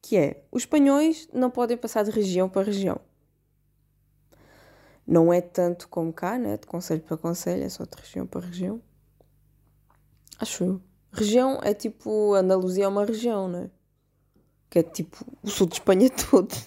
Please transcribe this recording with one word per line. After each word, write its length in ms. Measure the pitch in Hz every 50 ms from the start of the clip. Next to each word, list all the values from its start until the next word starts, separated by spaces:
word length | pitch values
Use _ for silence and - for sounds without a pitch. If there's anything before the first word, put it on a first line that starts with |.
que 140 | - - 226
é, 280 | 190 147 147 - - - _
os 120 | - 254
espanhóis 640 | - - - 302 277 277 277 285 311 320 320 - - _
não 180 | - 254 254 247
podem 260 | 247 240 247 226 240
passar 280 | 240 - 220 - 220 208
de 60 | 214
região 380 | 208 220 208 185 175 180 185 190
para 140 | 185 196
região. 380 | 190 214 202 196 196 180 - - _ _ _ _ _ _ _ _ _ _ _ _ _ _ _ _ _ _ _ _ _ _ _ _ _ _ _ _ _ _ _ _ _ - _ _ _ _ _ _ _
Não 260 | - 165 170 165 170
é 80 | 175 180
tanto 480 | 175 175 _ - 175 175 175 175 - _
como 240 | - 170 165 165
cá, 260 | 160 - - 180 226 254
né? 180 | 240 208 107
De 100 | - -
concelho 360 | _ - 170 180 - 170 160
para 140 | - - 156
concelho, 480 | 160 - 170 175 175 - 175 180 - -
é 40 | 190
só 160 | - - -
de 160 | - - -
região 260 | - - - 185 190
para 200 | 185 - 180 180
região. 340 | 180 175 180 180 185 214 233 _ _ _ _ _ _ _ _ _ _ _ _ _ _ _ _ _ _ _ _ _ _ _ _ _ _ _ _ _ - - -
Acho 260 | - - - - 180
eu. 160 | 185 190 185 - _ _ _ _ _
Região 460 | - - 214 208 220 247 254 269 269 -
é 120 | - - 208
tipo, 600 | 208 - - - _ - 220 214 214 208 208 202
Andaluzia 500 | 196 185 185 190 190 185 185 185 190 196
é 40 | 196
uma 160 | 196 202 208
região, 440 | 214 226 214 240 240 220 202 190 185
né? 220 | 175 175 185 190 _ _ _ _ _ _ _ _ _ _ _ _ _ _ _ _ _ _ _ _
Que 100 | - 175
é 40 |
tipo 420 | 165 - - - 160 - - - - - - _
o 80 | - 202
sul 160 | - - 196
de 80 | 165 -
Espanha 340 | - - - 190 185 247 254
<laughs> 200 | - - - -
todo. 240 | - 196 185 - - - -